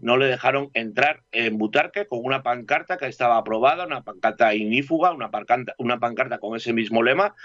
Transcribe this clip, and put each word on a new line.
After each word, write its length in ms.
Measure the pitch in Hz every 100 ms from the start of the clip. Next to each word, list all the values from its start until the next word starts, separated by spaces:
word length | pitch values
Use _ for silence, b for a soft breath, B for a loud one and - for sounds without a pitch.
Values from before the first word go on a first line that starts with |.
no 160 | 117 127
le 100 | 135
dejaron 440 | 127 131 139 139
entrar 500 | 117 113 101 147 156 _
en 280 | 117 113 107
Butarque 480 | 107 143 170 202 208
con 140 | 120
una 200 | 127 135
pancarta 540 | 123 123 110 151 - 180
que 100 | 131
estaba 300 | - 123 113
aprobada, 480 | 107 110 131 170
una 180 | 180 131
pancarta 520 | 104 95 113 110 113
ignífuga, 580 | 107 107 123 139 160 180
una 180 | 165 110
pancarta, 440 | 107 101 123 120 -
una 220 | 120 123
pancarta 400 | 120 113 131 117
con 180 | 104 113
ese 160 | 120
mismo 300 | 117 107 113
lema. 320 | 120 156 202 B